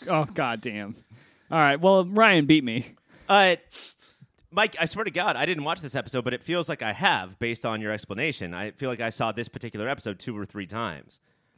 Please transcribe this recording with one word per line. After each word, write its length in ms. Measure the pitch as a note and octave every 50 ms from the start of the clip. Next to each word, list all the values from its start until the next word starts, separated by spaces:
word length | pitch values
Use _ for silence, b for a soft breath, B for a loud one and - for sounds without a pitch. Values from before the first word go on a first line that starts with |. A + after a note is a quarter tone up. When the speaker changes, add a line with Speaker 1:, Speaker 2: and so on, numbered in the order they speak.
| - -
Speaker 1:
oh, 160 | F3 D#3 D3 A2+
goddamn. 600 | G#2 E3 C#3 A#2+ A#2 A2 - B2 G#2 G#2 G2+ G2+ A#2 - _ b b b b b b b b b
All 80 | D#3 D#3+
right, 160 | D3+ C#3 C#3 D#3
well, 240 | F3 F#3+ G3 F#3+ F3+
Ryan 420 | F3+ G3+ G#3+ A3+ G#3+ F#3+ D#3+ D3
beat 160 | C#3 D#3 D#3
me. 240 | B2+ A#2 A2+ A#2+ A#2 - - _ b b b b b -
Speaker 2:
Uh, 280 | G3 G#3 F#3+ F#3 E3+ - _ _ B B B B B B B B B B B B _ _ _ _
Mike, 240 | E3 G3 A3 A3 - D#3+
I 60 | E3
swear 200 | D#3 - G3+ A3
to 60 | F#3+
God, 240 | C#3 F3 F#3+ G3 C#3+
I 100 | A#2+ D3
didn't 200 | E3+ F3+ D3+ C#3+
watch 160 | D#3 E3+ F3+
this 160 | D#3+ B2+ -
episode, 260 | C3 A2+ - - B2+
but 100 | A#2 B2+
it 80 | B2 -
feels 280 | - D#3+ E3+ F3 E3 -
like 140 | D3+ -
I 100 | A#2 A2
have 440 | G2+ A#2+ F3+ F#3+ D3+ G2+ F#2 F#2 G2 -
based 260 | A#2+ A#2 A#2 - -
on 140 | A#2 A2 A2
your 100 | A2 G#2+
explanation. 640 | G#2+ G#2 - - G2 G#2+ D3 D#3+ - - G2 E2+ F2
I 160 | F2+ G#2 G#2+
feel 180 | - - C3+ B2+
like 100 | B2 G#2+
I 100 | A#2 A2+
saw 220 | - - A#2+ A2+
this 160 | G2+ A#2 A2+ -
particular 400 | - - - A2+ - G#2 G#2+ C3
episode 320 | C#3+ - - A2 G2 -
two 180 | - C3 A2 G#2
or 80 | G2
three 220 | - - G#2 F#2+ E2
times. 500 | G2+ A2+ A#2 F#2+ D#2 C2+ - _ - - b b b b b b b